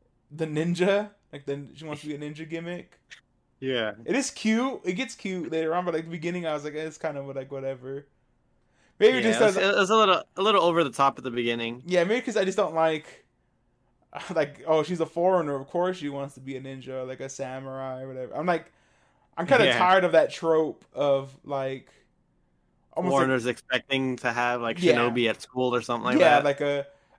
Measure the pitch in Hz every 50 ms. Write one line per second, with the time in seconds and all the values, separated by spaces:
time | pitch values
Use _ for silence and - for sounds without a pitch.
0 | _ _ _ _ _ _ 147 160 160 156 151 151 165 175 175 175 180 202 196 202
1 | 208 208 - _ _ _ - 143 139 - 139 143 143 131 135 143 160 156 147 147
2 | 151 151 147 143 147 151 151 156 160 156 165 165 170 175 175 175 175 _ _ _
3 | _ _ - - _ _ _ _ _ _ _ _ 135 131 127 120 110 107 101 110
4 | 113 - 202 277 254 - - - - 214 220 226 254 269 247 - - 180 185 208
5 | 262 214 - - - 196 185 180 160 - 160 160 160 156 165 180 175 180 160 156
6 | 165 165 170 165 156 170 175 180 170 160 151 147 143 151 147 151 160 160 151 -
7 | - 156 147 139 135 139 131 139 131 135 139 135 135 135 135 123 127 135 135 143
8 | 143 _ _ _ _ _ _ _ _ _ _ _ _ _ _ _ _ _ _ -
9 | 202 240 262 240 226 220 220 240 226 208 185 - 190 202 196 202 190 180 220 220
10 | 214 190 180 - - - _ 180 196 220 208 190 165 175 165 170 156 131 - -
11 | 139 139 131 139 127 127 117 123 117 117 117 117 117 113 120 127 - 175 180 180
12 | 170 196 226 - - 254 202 190 190 190 - 214 196 156 165 160 160 160 156 151
13 | - - - - _ _ _ _ _ _ _ _ _ _ _ _ _ _ _ _
14 | _ _ - - - - 170 160 147 143 - - 139 160 156 156 156 170 180 160
15 | 160 156 - 170 175 185 185 175 156 147 143 135 135 - - 170 180 185 185 180
16 | 151 143 139 139 139 139 - 143 131 135 135 127 135 135 135 131 123 131 131 131
17 | 127 127 131 131 135 135 - - 135 127 131 131 135 135 131 135 135 131 127 131
18 | 135 135 131 127 127 - - 139 160 180 175 160 - - _ _ _ _ _ _
19 | _ _ _ _ _ _ _ - 175 180 269 240 208 131 120 - 180 185 190 190
20 | 180 170 160 160 - - - - 170 165 160 160 160 143 - - _ _ - 131
21 | 147 143 139 135 135 131 135 - - - 139 135 135 135 135 131 - _ _ _
22 | _ _ _ _ _ _ _ _ _ _ _ _ _ _ _ _ _ _ - 170
23 | 180 - 139 135 131 131 131 123 113 123 113 - - - 127 120 - - 139 135
24 | 135 131 127 120 - 123 117 123 123 123 123 120 117 113 113 175 180 165 151 120
25 | 120 123 117 123 117 113 110 - - - - 127 127 127 120 120 113 - 120 113
26 | 110 123 123 - 175 160 147 143 143 143 139 139 147 143 143 139 139 - - _
27 | _ _ _